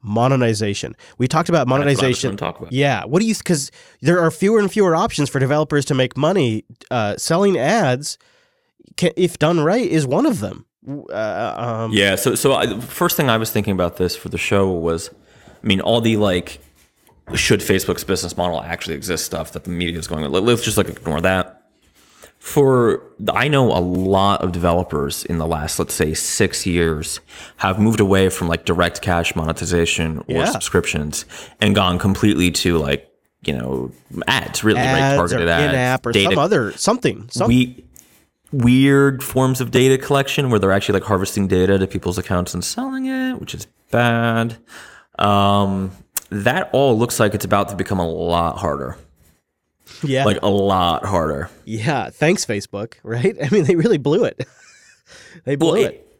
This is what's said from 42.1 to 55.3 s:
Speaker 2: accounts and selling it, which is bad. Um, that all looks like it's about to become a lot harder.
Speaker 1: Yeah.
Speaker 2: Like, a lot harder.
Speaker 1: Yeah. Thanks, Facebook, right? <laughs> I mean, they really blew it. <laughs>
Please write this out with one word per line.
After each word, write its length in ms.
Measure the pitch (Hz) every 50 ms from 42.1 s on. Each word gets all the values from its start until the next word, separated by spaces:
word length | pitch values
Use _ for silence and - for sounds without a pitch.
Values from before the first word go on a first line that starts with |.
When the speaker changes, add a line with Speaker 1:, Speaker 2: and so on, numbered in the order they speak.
| 90 92
Speaker 2:
accounts 340 | 90 - 95 90 90 - -
and 100 | 90 90
selling 420 | - - - 254 269 262 262 262
it, 340 | 262 262 262 262 262 254 -
which 140 | - - -
is 120 | - - _ _ _ _ _
bad. 640 | - 117 120 120 117 117 117 117 113 117 113 117 113 - _ _ - - - - - - _ _ _ -
Um, 720 | - 101 104 101 101 101 101 101 101 98 98 95 95 92 95 - - _ _ - - _
that 400 | 104 104 98 120 131 185 - -
all 260 | - 131 139 135 117 110
looks 200 | 117 120 - -
like 140 | 117 104 101
it's 100 | 101 -
about 240 | 92 104 101 101 -
to 60 | 101
become 220 | 87 90 - 101 92
a 100 | 85 82
lot 500 | 82 82 85 85 85 85 85 82 - -
harder. 380 | - 82 71 71 67 64 - - - _ _ _ _ _ _ _ _ _ _ _ _ _ _ _ _ - - -
Speaker 1:
Yeah. 220 | - 147 131 131 139
Speaker 2:
Like, 140 | 120 98 -
a 60 | - 104
lot 560 | 98 101 98 98 95 92 90 87 82 - -
harder. 460 | 98 95 87 80 78 73 69 78 - - - _
Speaker 1:
Yeah. 460 | - 110 110 107 127 151 127 104 -
Thanks, 340 | - - 147 156 190 202 -
Facebook, 480 | - 113 101 - - - 101 107 117 - _
right? 340 | _ 104 113 120 123 190 - -
<laughs> 60 | -
I 40 | 131
mean, 140 | 160 214 160
they 120 | 127 185
really 220 | 165 160 240 208 147
blew 260 | 120 143 151 208 240
it. 220 | - - _ - _
<laughs> 40 | _ _ - - - _ _ _ _ _ _ _ - - - -